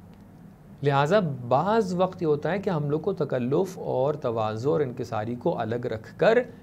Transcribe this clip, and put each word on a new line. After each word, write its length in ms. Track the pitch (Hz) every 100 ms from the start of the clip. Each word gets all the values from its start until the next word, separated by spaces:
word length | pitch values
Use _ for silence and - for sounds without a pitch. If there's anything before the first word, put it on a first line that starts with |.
| - - - - - - - -
लिहाजा 360 | 139 139 147 214
बाज़ 720 | 165 127 120 131 185 226 190 180
वक्त 260 | 180 -
ये 40 | 160
होता 240 | 147 156
है 100 | 196
कि 100 | 202
हम 220 | 160 147
लोग 100 | 151
को 120 | 202
तकल्लुफ़ 680 | 190 139 131 120 151 185 170
और 360 | 147 127 139 147
तवाज़ु 560 | 127 113 110 110 135
और 100 | 165
इनकिसारी 540 | 135 120 113 110 110 120
को 160 | 170
अलग 340 | 117 110 120 120
रख 300 | 113 - -
कर 280 | 180 240 247 -